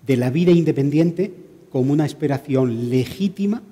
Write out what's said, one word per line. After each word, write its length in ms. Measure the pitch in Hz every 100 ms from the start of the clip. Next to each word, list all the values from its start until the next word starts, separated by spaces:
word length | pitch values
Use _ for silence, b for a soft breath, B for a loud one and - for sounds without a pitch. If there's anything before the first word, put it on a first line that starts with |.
de 120 | - 131
la 140 | 123
vida 200 | 135 175
independiente 840 | 175 156 139 139 151 165 170 196 - - - -
como 220 | 135 127
una 100 | 147
aspiración 880 | 147 - 147 139 - 131 127 113 120
legítima 720 | 127 123 - 196 185 202 226 -